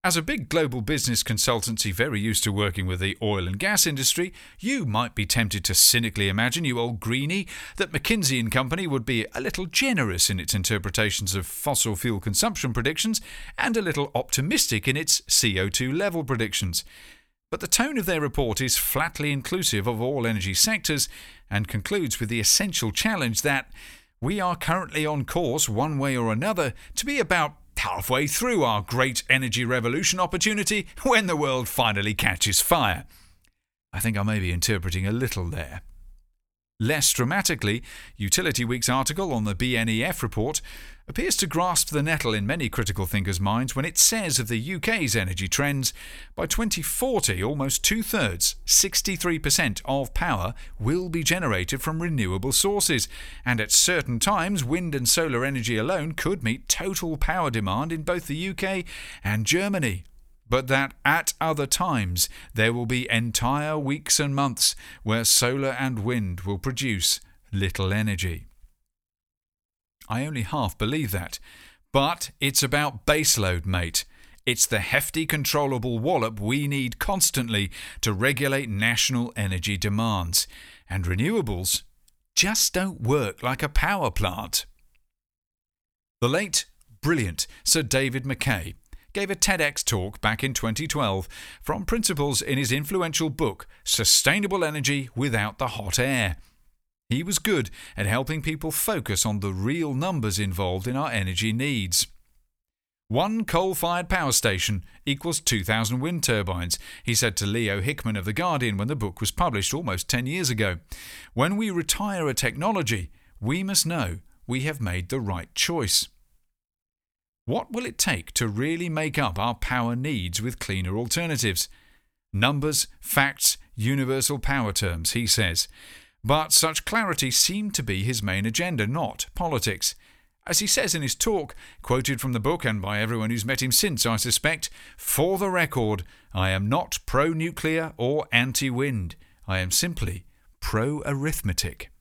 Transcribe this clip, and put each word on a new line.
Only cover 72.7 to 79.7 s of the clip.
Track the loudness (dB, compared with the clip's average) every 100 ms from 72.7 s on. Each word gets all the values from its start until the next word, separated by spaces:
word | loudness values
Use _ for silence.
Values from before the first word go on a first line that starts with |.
| 2 0 -2 2
baseload, | 4 4 4 2 0 0
mate. | -2 0 -4 -6 -16 -20 -6
It's | -2 2 2
the | 2
hefty | 2 0 0 -2 -2
controllable | 0 0 2 2 0 -2 0
wallop | 2 2 0 -2
we | 0 0 0
need | 0 -2 -2
constantly | -2 2 2 2 0 0 0 -4 -14 -4
to | -2
regulate | 2 2 2 0 0 -2
national | 2 2 4 2 0 -2
energy | -2 -2 -2 -2